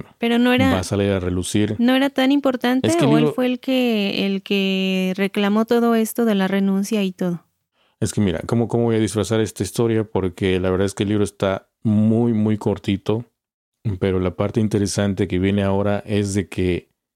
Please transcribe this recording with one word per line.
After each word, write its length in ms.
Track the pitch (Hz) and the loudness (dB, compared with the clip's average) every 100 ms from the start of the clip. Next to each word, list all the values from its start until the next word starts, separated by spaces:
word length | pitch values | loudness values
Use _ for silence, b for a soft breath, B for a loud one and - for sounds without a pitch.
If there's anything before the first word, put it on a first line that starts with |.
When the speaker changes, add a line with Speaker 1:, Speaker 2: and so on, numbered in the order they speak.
| - - | -14 -6
Speaker 1:
Pero 180 | 233 240 | -2 2
no 160 | 247 | 2
era, 200 | 254 269 | 2 2
Speaker 2:
va 60 | 92 | 0
a 40 | |
salir 260 | - 101 101 | 0 0 0
a 80 | 95 | 0
relucir. 560 | 90 90 87 104 104 107 | -2 -4 -2 0 0 0
Speaker 1:
¿no 160 | 240 262 | 2 2
era 140 | 277 | 0
tan 200 | 269 262 | 0 2
importante 560 | 285 269 247 247 262 320 | 2 0 -2 -2 0 0
Speaker 2:
Es 80 | 339 | 2
que 100 | 285 | 2
el 40 | |
Speaker 1:
o 20 | |
él 40 | - | 4
Speaker 2:
libro 100 | - | 2
Speaker 1:
fue 140 | - 254 | 0 -2
el 120 | 254 | -2
que, 680 | - 262 247 214 202 - 196 | -2 0 0 0 -2 -2 -2
el 160 | 196 | -4
que 680 | - 202 190 190 190 190 185 185 | -2 -2 0 0 0 0 -2 -2
reclamó 500 | 196 214 202 214 226 | -2 0 0 0 2
todo 300 | 240 233 226 | 2 2 2
esto 280 | 220 - 226 | 0 0 0
de 100 | 196 | 2
la 120 | 190 | 2
renuncia 560 | 196 196 196 202 214 | 2 2 0 0 -2
y 80 | 190 | -2
todo? 320 | - 180 170 _ _ _ _ _ - | -2 -4 -4 _ _ _ _ _ -6
Speaker 2:
Es 140 | 104 | -4
que 80 | - | 0
mira, 200 | 98 80 - | 0 0 -2
¿cómo, 220 | 117 107 | -2 0
cómo 160 | 117 | 0
voy 140 | 117 110 | 2 2
a 20 | |
disfrazar 400 | 107 107 95 110 | 0 -2 0 0
esta 220 | 104 - | -2 -4
historia? 400 | 98 - 117 110 | -6 0 0 0
Porque 560 | 104 98 92 - 95 92 | 0 -2 -2 -2 0 2
la 100 | 92 | 2
verdad 160 | 92 98 | 2 0
es 80 | |
que 80 | - | 0
el 60 | 101 | 0
libro 140 | 104 | 0
está 440 | 101 - 98 95 _ _ | -2 -2 -2 -2 _ _
muy, 520 | 117 104 110 110 120 | 0 2 4 2 2
muy 240 | 110 107 104 | 2 0 0
cortito, 680 | 107 95 - 98 - 110 - _ _ _ _ _ 110 95 | -2 -2 -2 -4 -2 -4 -6 _ _ _ _ _ -8 -2
pero 200 | 98 92 | 0 0
la 160 | 92 90 | -2 -2
parte 240 | 101 113 | -2 0
interesante 680 | 107 107 98 - 101 95 95 | 0 0 0 0 -2 -2 -2
que 120 | 90 | 0
viene 240 | 98 101 | 0 0
ahora 400 | 98 98 101 101 - | 0 0 0 -2 -2
es 280 | 104 101 98 | -2 -2 -4
de 120 | 90 | -4
que 420 | - 90 87 _ _ _ | -4 -2 -2 _ _ _